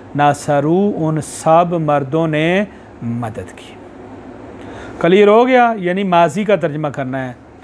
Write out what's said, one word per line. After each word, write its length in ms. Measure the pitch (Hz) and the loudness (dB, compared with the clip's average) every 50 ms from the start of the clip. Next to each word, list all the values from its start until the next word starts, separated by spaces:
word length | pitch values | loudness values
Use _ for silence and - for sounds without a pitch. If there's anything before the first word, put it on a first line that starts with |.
| - - - | -18 -8 -2
नसरू 640 | 143 147 147 139 - - 156 147 143 143 156 175 190 208 208 - 160 | 2 2 2 2 0 -2 0 0 0 2 2 2 2 2 0 0 -2
उन 220 | 160 156 156 151 | -2 -2 -2 -4
सब 580 | - - - - - 160 160 170 180 170 175 165 | -6 -8 -12 -4 2 4 4 4 4 2 -2 -2
मर्दों 460 | 156 147 147 143 143 131 160 160 165 | 0 0 0 0 -2 -2 -2 -2 0
ने 400 | 160 151 151 156 170 185 196 214 - - - - - - - 123 | 0 0 0 0 0 0 0 -2 -4 -8 -16 -20 -20 -16 -10 -8
मदद 460 | 117 117 120 120 107 - 101 92 - | -6 -6 -6 -6 -8 -8 -10 -12 -14
की। 260 | - - - - - - - - - - - - - - - - - - - - - - - - - - - - - - | -16 -20 -20 -20 -20 -20 -20 -20 -20 -20 -20 -18 -18 -18 -18 -18 -18 -18 -18 -18 -18 -18 -16 -16 -16 -16 -16 -14 -6 -2
क्लियर 280 | - 170 185 208 202 208 | 2 4 6 6 6 6
हो 160 | 214 233 254 | 6 6 4
गया? 300 | 254 262 247 240 233 226 202 | 4 4 4 4 2 0 -2
यानी 260 | 175 175 180 196 202 | -2 -2 -2 -2 0
माजी 400 | 185 175 170 170 160 131 208 214 | 2 2 2 2 2 0 -2 0
का 120 | 214 202 | 0 0
तर्जुमा 340 | 160 170 151 143 156 156 143 | 0 0 -2 -4 -4 -6 -6
करना 280 | 117 143 131 127 131 135 | -6 -6 -6 -6 -6 -6
है। 180 | 131 127 120 - - - - - | -8 -8 -12 -16 -20 -20 -20 -20